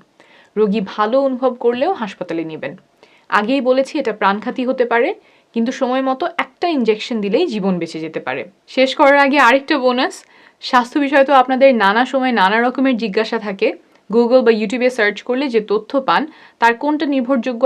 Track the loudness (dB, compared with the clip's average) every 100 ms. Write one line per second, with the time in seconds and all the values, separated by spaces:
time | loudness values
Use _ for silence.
0 | _ _ _ _ _ -2 0 0 -4 -4
1 | 0 0 0 0 -2 0 -2 0 -2 -2
2 | -8 -8 -8 -6 -8 -10 -12 -12 _ _
3 | _ _ -4 -2 0 0 2 0 0 -4
4 | -6 -2 -2 -2 -4 -4 -4 -2 -2 0
5 | -2 -4 _ _ _ -4 -4 -2 -4 -2
6 | -4 -4 -6 -6 -8 _ -2 0 0 -2
7 | -4 -4 -2 0 0 -2 -2 -2 -4 -8
8 | -10 -8 -8 -8 -10 _ _ 0 0 4
9 | 4 6 4 4 4 4 2 0 0 0
10 | -4 -6 -20 _ _ _ 0 0 0 -2
11 | 2 2 6 4 4 4 4 6 2 2
12 | 0 -2 0 2 2 2 0 0 0 0
13 | -2 -2 -2 -4 -6 -4 -4 -4 _ _
14 | -2 0 4 4 4 2 -2 -2 -2 0
15 | -2 -2 -4 -4 -2 -2 0 -4 -2 -2
16 | 0 0 -2 -10 -20 _ 0 2 -2 -2
17 | -2 -2 0 -2 -2 0